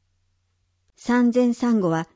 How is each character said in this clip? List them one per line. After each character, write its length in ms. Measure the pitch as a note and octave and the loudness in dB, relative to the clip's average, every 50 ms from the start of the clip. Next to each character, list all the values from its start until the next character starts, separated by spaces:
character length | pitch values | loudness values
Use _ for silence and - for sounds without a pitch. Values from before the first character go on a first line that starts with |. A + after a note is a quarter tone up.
| _ _ _ _ _ _ _ _ _ _ _ _ _ _ _ _ _ _ _ | _ _ _ _ _ _ _ _ _ _ _ _ _ _ _ _ _ _ _
産 340 | _ - - A#3+ B3 B3 A#3+ A3+ | _ -6 -2 0 0 2 2 2
前 200 | B3 B3 A#3+ A#3 | 2 0 0 -2
産 260 | - B3 A#3+ A#3 G#3+ | -2 -2 0 0 0
後 100 | F#3 E3+ | 0 0
は 180 | D#3+ D#3+ E3+ - _ | -2 -4 -6 -8 _